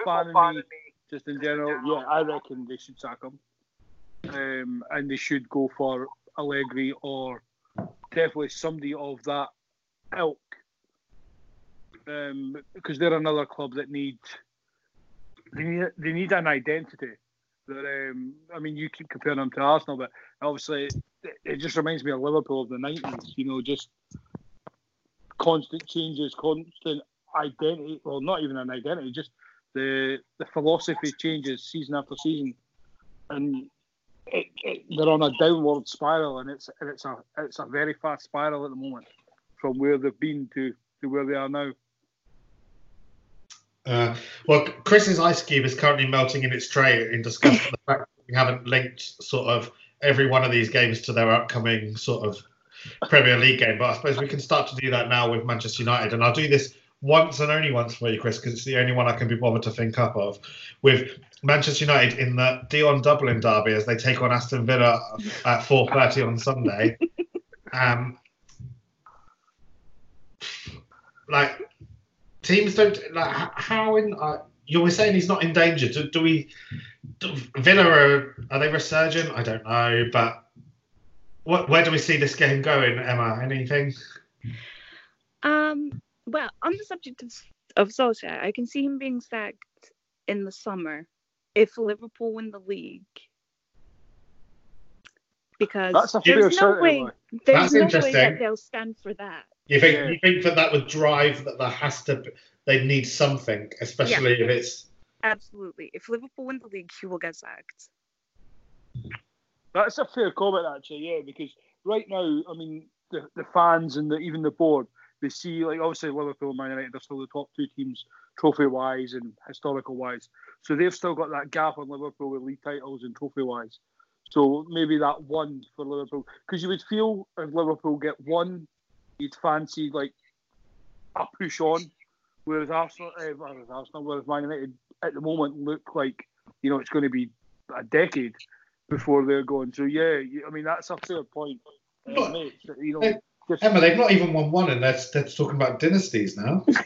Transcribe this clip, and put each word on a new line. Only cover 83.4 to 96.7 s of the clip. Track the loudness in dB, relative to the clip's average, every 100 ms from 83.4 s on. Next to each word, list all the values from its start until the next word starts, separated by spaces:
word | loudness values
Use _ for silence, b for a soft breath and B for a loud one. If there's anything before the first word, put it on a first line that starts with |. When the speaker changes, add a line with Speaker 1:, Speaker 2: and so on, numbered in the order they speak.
Speaker 2:
Anything? | -2 -4 0 0 0 -4 -14 -20 _ _ -14 -14 B B B B B B _ _
Speaker 3:
Um, | 0 2 0 -2 -6 -10 -16 _ -8
well, | -6 -6 -6
on | -6
the | -6
subject | -8 -14 -14 -18
of, | -18 -20 -20 _ _ 0
of | 0
Solskjaer, | 2 0 0 -6 -8
I | -6
can | -6 -6
see | -4
him | -4 -4
being | -6 -8
sacked | -8 -10 -10 -12 _ _ _ _ _ _ -6
in | -6
the | -6
summer | -10 -10 -8 -8 -10 -14 _ _ _ _
if | 4 4 4
Liverpool | -4 -4 -10 -8 -8
win | -6 -10
the | -12
league. | -10 -10 -10 -16 -20 -20 -20 _ _ _ _ _ -20 _ -20 _ _ -20 -20 _ _ -20 -20 -20 -20 _ _ _ _ -4
Because | -2 0 2
Speaker 1:
That's | 4 4
a | 4
Speaker 3:
there's | 6 8 8 8
Speaker 1:
fair |
Speaker 3:
no | 6